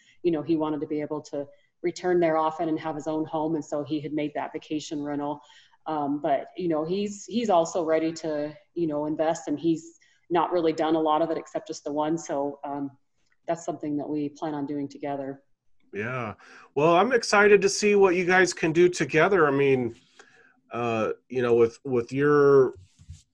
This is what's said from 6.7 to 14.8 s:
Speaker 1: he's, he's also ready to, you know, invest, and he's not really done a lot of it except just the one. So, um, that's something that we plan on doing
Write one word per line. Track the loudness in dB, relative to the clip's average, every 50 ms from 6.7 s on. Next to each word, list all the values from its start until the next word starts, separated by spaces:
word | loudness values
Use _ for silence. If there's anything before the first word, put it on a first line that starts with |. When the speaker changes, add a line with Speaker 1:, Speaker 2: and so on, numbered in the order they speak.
| -2 -2 -2
Speaker 1:
he's, | -2 -4 -4 -4 -6 -8 -12 -12
he's | -8 -4 -2 0 2
also | 4 2 2 2 -2 -2 0
ready | 0 0 0 0 -2 -4
to, | -6 -6 -6 -4 -4 -6 -6 -10 -14 _ _ _
you | -4 -4 -2
know, | -2 -4 -4
invest, | -4 -2 -2 0 -2 -2 -2 -4
and | -6 -6 -2
he's | 0 0 0 -2 -4 -10 -20 _ _ _ _ _ _ -2
not | 0 0 0 2
really | 0 0 0 0
done | 0 0 0 0 2
a | 2
lot | 2 2 2 2
of | 0 0
it | -2 -6
except | -8 -8 -10 -10 -8 -10
just | -12 -10 -10
the | -6
one. | -4 -2 -2 -2 -2 -4
So, | -4 -6 -4 -4 -4 -4 -6 -10 -10
um, | -10 -8 -8 -8 -10 -12 _ _ _ _ _ _ _ _ _ _
that's | -8 -8 -6 -6
something | -10 -10 -8 -8 -6 -6 -6
that | -6 -6
we | -6 -6 -6 -6
plan | -8 -8 -8 -8 -6
on | -6 -6
doing | -6 -6 -6